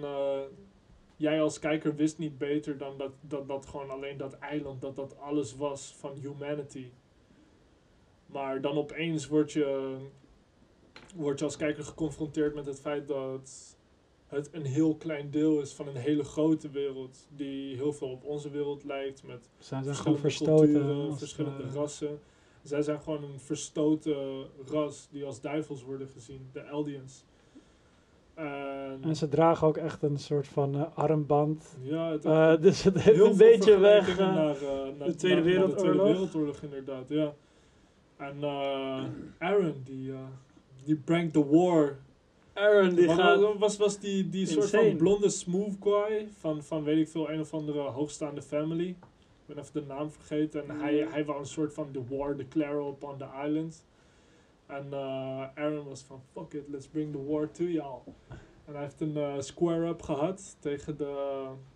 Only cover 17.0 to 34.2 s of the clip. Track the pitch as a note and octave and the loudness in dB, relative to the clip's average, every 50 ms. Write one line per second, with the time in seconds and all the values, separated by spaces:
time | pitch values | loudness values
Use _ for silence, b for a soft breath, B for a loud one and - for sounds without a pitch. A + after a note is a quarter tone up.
17 | C3 C3 - - - _ D3 C#3+ C#3+ C#3 C#3 C3+ C3+ C#3 C3 A#2+ C#3 D3+ D3 - | -12 -12 -16 -20 -20 _ -12 -10 -8 -8 -6 -8 -8 -8 -8 -4 -4 -4 -4 -4
18 | C#3+ B2+ B2+ C3 - C#3+ D3 D3 C#3+ D3 C#3+ D3 C#3+ C#3+ C#3+ C#3 C#3+ C#3+ C#3 C3+ | -8 -8 -10 -10 -10 -8 -8 -8 -8 -8 -6 -6 -4 -4 -6 -8 -8 -8 -8 -6
19 | C#3 C3+ C3 - - C3 B2 A#2+ - _ _ _ - - C3+ C3+ C3 C#3+ C#3+ - | -6 -8 -10 -12 -16 -18 -18 -18 -18 _ _ _ -14 -10 -8 -6 -6 -6 -6 -4
20 | - D#3+ D3+ D3 D3 C#3+ - - D#3 D#3 D#3 D#3 D#3 D3+ D3 C#3+ C#3 C#3+ C#3+ C#3+ | 0 0 0 2 0 -2 -2 0 2 6 8 8 8 8 6 4 4 2 0 -2
21 | D3 D3 D3 C3+ D3 C#3+ - - D3+ C#3+ C#3 C#3 C3 C3+ C3 D3 D3 D3 - - | -2 -4 -6 -8 -10 -12 -8 -6 -6 -6 -6 -8 -10 -8 -4 -4 -4 -4 -6 -8
22 | D3+ D3 D3 D3 b b b b b b b b b - C#3+ D3 D3 D3+ D3+ D3 | -8 -8 -8 -10 b b b b b b b b b -6 -4 -2 -2 -2 -4 -4
23 | - D#3+ D3+ D3 D3 C#3+ C#3 C3 - - D3+ C#3 - - - - D3+ D3+ D#3 D3+ | -6 -8 -8 -8 -8 -12 -14 -16 -8 -8 -8 -8 -8 -6 -2 0 2 2 2 2
24 | - D#3 D3 C#3 C#3 C3+ C3+ C3+ C3 - - C#3+ B2+ B2+ D3+ D3+ D3 C#3+ A#2+ - | 0 -2 -2 -2 -4 -6 -8 -10 -12 -14 -16 -18 -12 -4 -2 -2 -2 -2 -6 -12
25 | - _ D3 C#3+ C#3+ C#3 C3 - - C#3+ D3 D#3 D3+ - D3 C3 A#2+ C3 C3+ C3+ | -18 _ -12 -10 -10 -10 -10 -10 -8 -6 -6 -6 -6 -6 -10 -12 -10 -10 -10 -10
26 | C3+ C3 - B2+ - - C3+ C3 C3 - - D3 - C#3+ D3 D3+ D3+ D3 C#3+ C3+ | -10 -14 -14 -20 -20 -18 -18 -18 -18 -16 -16 -16 -14 -8 -6 -6 -6 -6 -8 -10
27 | C3 C3 - - _ b b b b b b b b b b b b b b b | -14 -16 -20 -20 _ b b b b b b b b b b b b b b b
28 | b b b b _ _ _ D#3+ D#3 C#3+ C#3+ C#3 C#3 C#3 C#3 C#3 C3+ C#3 C3+ C3+ | b b b b _ _ _ -10 -10 -8 -8 -8 -8 -8 -8 -8 -10 -10 -10 -6
29 | C3+ D#3+ D#3 D#3 D#3+ D3 C#3+ D#3 E3 E3 E3 - D#3 D#3 D3+ E3 E3 D#3 - - | -4 -4 -2 -2 -2 0 2 4 6 6 6 4 4 2 2 2 -4 -6 -4 -2
30 | - D3 D3 C3+ - - D3 C#3+ C#3 - - D3 C#3 C#3 C#3 C#3+ D#3 E3 - - | -2 -2 -2 -4 -4 -2 -2 -2 -2 -2 -2 -2 0 0 0 -2 -4 -4 -2 -2
31 | D3+ - D#3+ D#3 D3 B2 D3 D3 D3+ D3+ D#3 D#3 - - - C3 B2+ C3+ D#3 E3 | 0 2 2 2 2 2 2 4 4 2 -2 -4 -8 -16 -18 -12 -8 -6 -4 -2
32 | E3 E3 D#3 D3+ E3 D#3+ D#3 D#3+ D#3+ D#3+ E3 D#3+ D#3 F#3+ - - - G3 F#3+ E3 | -2 -2 -4 -2 2 4 6 8 8 8 8 8 8 6 6 6 4 4 4 6
33 | - G3+ A3 E3+ G#3 A#3 G#3+ F#3 A3 A3+ A#3 F#3+ F#3+ G#3+ G#3 F#3+ F#3+ G#3 G#3 G#3 | 8 8 10 10 8 8 10 10 12 12 12 10 10 8 10 10 10 10 10 10
34 | F#3 F#3 F3+ F#3 | 8 4 2 2